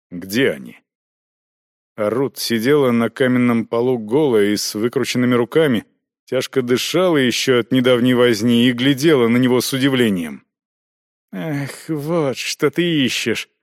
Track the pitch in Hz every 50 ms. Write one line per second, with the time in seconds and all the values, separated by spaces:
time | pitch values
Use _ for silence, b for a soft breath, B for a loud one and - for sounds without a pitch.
0 | _ _ 90 87 92 95 101 123 139 107 78 67 64 60 - _ _ _ _ _
1 | _ _ _ _ _ _ _ _ _ _ _ _ _ _ _ _ _ _ _ -
2 | 107 104 107 131 139 117 - - - - 117 113 107 131 147 147 135 123 120 117
3 | 117 110 - - 131 127 127 123 123 123 117 117 110 - 117 117 123 127 127 117
4 | 107 104 117 151 160 139 117 107 101 101 104 98 - - - 104 107 123 - 139
5 | 120 - - 127 123 123 123 117 120 - - 156 165 147 120 101 - _ _ _
6 | _ _ _ _ _ - 127 131 127 - - 135 123 120 127 117 - - - 170
7 | 185 180 165 143 131 123 110 - - 135 127 120 107 - 131 131 123 127 127 120
8 | 120 127 127 120 123 123 113 98 110 123 120 117 120 127 123 117 127 143 143 127
9 | 143 170 156 131 117 113 117 123 131 123 127 123 - - 139 131 131 143 131 127
10 | 123 110 98 90 82 78 69 64 _ _ _ _ _ _ _ _ _ _ _ _
11 | _ _ _ _ _ _ - 185 175 160 147 143 143 131 - - - - 160 147
12 | 139 156 175 170 151 135 113 - - - - - 151 143 - 160 175 175 165 147
13 | 131 110 - - - 117 104 - - - _ _